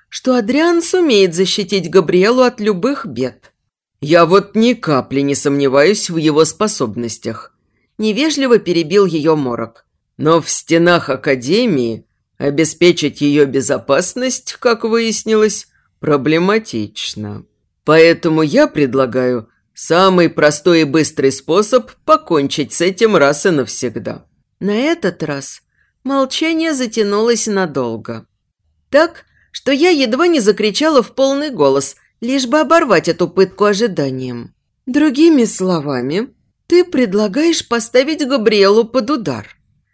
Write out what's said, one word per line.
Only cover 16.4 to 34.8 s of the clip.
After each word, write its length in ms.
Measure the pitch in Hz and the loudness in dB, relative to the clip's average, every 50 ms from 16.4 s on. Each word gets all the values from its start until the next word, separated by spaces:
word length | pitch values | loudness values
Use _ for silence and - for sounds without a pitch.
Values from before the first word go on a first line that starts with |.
| 175 190 208 220 220 - - 110 104 104 - - - - - 107 107 104 104 101 92 _ _ _ _ _ _ _ - | 2 0 0 -2 -4 -6 -8 -8 -8 -8 -10 -12 -12 -12 -10 -10 -12 -12 -12 -14 -16 _ _ _ _ _ _ _ 0
Поэтому 560 | - 151 165 165 170 160 165 - 165 160 156 | 4 6 6 6 6 4 2 0 -2 0 0
я 260 | 160 147 170 269 302 | 0 0 2 2 2
предлагаю 840 | 294 - 151 147 127 113 135 131 120 110 127 127 127 123 117 107 _ _ _ _ _ _ | 2 0 -2 -2 0 0 0 -2 -2 -2 -2 -2 -2 -2 -4 -6 _ _ _ _ _ _
самый 560 | - - - 160 175 190 190 185 180 170 160 | -8 -4 0 2 2 4 4 4 4 2 2
простой 520 | - - 147 151 151 - - 180 170 165 | 2 2 2 2 2 2 2 2 2 2
и 40 | 160 | 2
быстрый 460 | 139 131 160 147 147 - - 135 135 | 2 0 0 0 0 -2 -2 0 0
способ 600 | 131 - - - 160 196 214 214 262 247 226 - - _ - | 0 -2 -4 -2 0 0 0 2 0 0 0 -2 -20 _ -2
покончить 680 | - 311 311 - - 170 147 139 135 - - 139 107 - | 0 0 0 0 0 -2 0 0 -2 -4 -4 -6 -4 -2
с 80 | - | -2
этим 340 | 170 190 190 - 233 220 202 | -2 -2 0 0 0 2 4
раз 300 | 160 143 139 151 - - | 4 4 2 2 2 0
и 40 | 196 | 0
навсегда". 760 | 170 143 123 - - - 135 120 110 117 - 117 113 - _ _ _ _ _ _ _ - | 0 0 -2 -4 -6 -8 -8 -8 -8 -8 -10 -10 -12 -12 _ _ _ _ _ _ _ -8
На 160 | 180 196 208 | -6 -4 -2
этот 480 | 220 262 311 339 330 - 180 165 - 160 | -2 -2 -2 -2 -2 -4 -6 -6 -6 -8
раз 380 | 151 143 139 135 - - - _ _ _ _ _ _ _ _ - | -8 -8 -8 -10 -12 -14 -16 _ _ _ _ _ _ _ _ -6
молчание 680 | 254 277 269 269 262 - - 320 320 330 320 320 330 302 | -4 -2 -2 -2 -2 -2 -4 -2 -2 -2 -2 -2 -2 -2
затянулось 760 | 254 254 220 226 226 208 202 202 208 220 240 233 220 - | -4 -4 -4 -2 -2 -2 0 0 0 0 0 0 0 -2
надолго. 800 | 220 202 190 185 160 139 143 123 117 113 110 107 - 113 113 - _ _ _ _ _ _ _ _ _ _ _ _ - | -2 -2 -2 -2 -2 -4 -4 -4 -4 -6 -8 -10 -12 -14 -14 -14 _ _ _ _ _ _ _ _ _ _ _ _ 0
Так, 360 | - 285 330 330 - - - _ _ _ _ _ | 2 2 2 0 -2 -10 -20 _ _ _ _ _
что 200 | - - - 247 | -16 -8 -4 -2
я 180 | 285 262 320 370 | 0 2 2 2
едва 380 | 349 285 262 220 247 262 349 | 2 2 0 0 0 0 2
не 120 | 359 330 285 | 2 2 2
закричала 640 | 196 208 208 - 208 214 196 - 294 320 311 262 220 | 2 0 0 0 0 -2 -2 0 0 2 2 2 0
в 100 | - - | 0 -2
полный 340 | - 269 269 277 277 294 311 | 0 0 0 0 -2 -4 -4
голос, 460 | 254 156 143 139 135 143 135 - - _ _ _ _ - | -2 0 2 2 2 2 0 -2 -4 _ _ _ _ -10
лишь 260 | 226 233 269 277 254 | -6 -4 -2 -2 -2
бы 120 | 233 262 311 | 0 0 0
оборвать 480 | 311 247 330 339 330 254 196 160 - | 2 2 2 2 2 2 2 2 2
эту 200 | 175 160 - 180 | 0 -2 -2 -4
пытку 380 | 170 - 190 190 180 - - 202 | -2 0 0 0 0 0 0 0
ожиданием. 880 | 208 208 190 233 226 175 - 143 135 131 131 131 127 123 120 117 - _ _ _ _ _ _ | 0 2 0 -2 -2 -2 -4 -4 -4 -4 -6 -8 -8 -10 -12 -14 -16 _ _ _ _ _ _